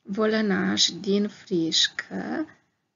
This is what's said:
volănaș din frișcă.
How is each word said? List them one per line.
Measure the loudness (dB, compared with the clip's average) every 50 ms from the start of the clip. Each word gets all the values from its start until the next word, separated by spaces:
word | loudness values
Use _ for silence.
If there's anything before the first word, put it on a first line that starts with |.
volănaș | _ -6 -2 0 0 2 2 2 2 2 0 0 0 0 2 2 2 2
din | 2 -2 0 0 2 2 2
frișcă. | 0 -4 -10 -6 -2 -2 0 0 0 2 0 0 0 -2 -8 -10 -8 -8 -8 -6 -6 -6 -6 -6 -8 -10 _ _ _ _ _ _ _ _